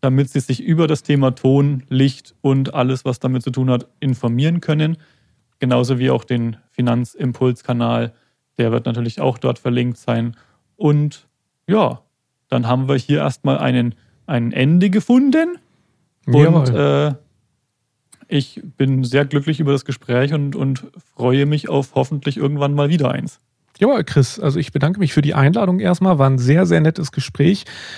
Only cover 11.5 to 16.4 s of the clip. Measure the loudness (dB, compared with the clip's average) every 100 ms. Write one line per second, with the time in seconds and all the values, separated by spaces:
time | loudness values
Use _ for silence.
11.5 | _ -2 0 0 -4 _ _ _ _ -6
12.5 | -2 0 0 0 -2 0 -2 -2 -4 -2
13.5 | 0 0 0 -2 -6 _ _ -6 -4 -2
14.5 | 0 2 4 2 0 2 2 4 2 0
15.5 | -4 _ _ _ _ _ _ 2 4